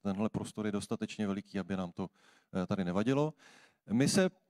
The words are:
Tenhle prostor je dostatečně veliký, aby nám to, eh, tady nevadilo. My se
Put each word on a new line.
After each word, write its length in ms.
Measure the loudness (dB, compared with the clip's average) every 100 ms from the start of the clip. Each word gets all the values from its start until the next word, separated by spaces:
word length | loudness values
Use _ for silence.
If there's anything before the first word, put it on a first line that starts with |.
Tenhle 280 | -2 0 0
prostor 360 | -2 -6 -4 -2
je 60 |
dostatečně 560 | -2 -4 -4 -4 -2 -2
veliký, 320 | -2 -4 -6
aby 180 | -4 -4
nám 140 | -4
to, 180 | -6 -8 _ _ _ _ -4
eh, 40 | -2
tady 160 | 0
nevadilo. 500 | 0 2 2 2 2 -2 -18 -20 -20 _ -2
My 180 | 2 4
se 200 | 4 2 0